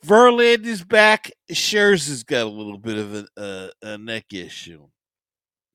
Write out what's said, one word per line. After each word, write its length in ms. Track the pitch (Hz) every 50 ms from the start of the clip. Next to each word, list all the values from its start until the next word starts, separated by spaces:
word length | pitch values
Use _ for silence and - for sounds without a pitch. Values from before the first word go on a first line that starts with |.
| -
Verlander's 800 | - 208 220 247 247 240 240 240 240 233 226 214 233 226 190 170
back. 480 | 185 226 214 214 214 214 214 - - - _ _ _
Scherzer's 720 | 170 - - - 214 208 208 202 202 170 143 143 147 120 113
got 240 | _ 147 123 117 110
a 20 |
little 300 | 104 107 107 104 101 98
bit 180 | 101 113 110 107
of 160 | 107 101 104
a, 140 | 104 104 98 _ -
a, 320 | 104 101 98 95 95 92 - _ -
a 140 | 107 107 104
neck 340 | 107 113 113 110 107 _ 101
issue. 540 | 95 87 80 - - - 82 85 78 73 71 _ _ _ _ _ _ _ _ _ _ _ _ _ _ _ _ _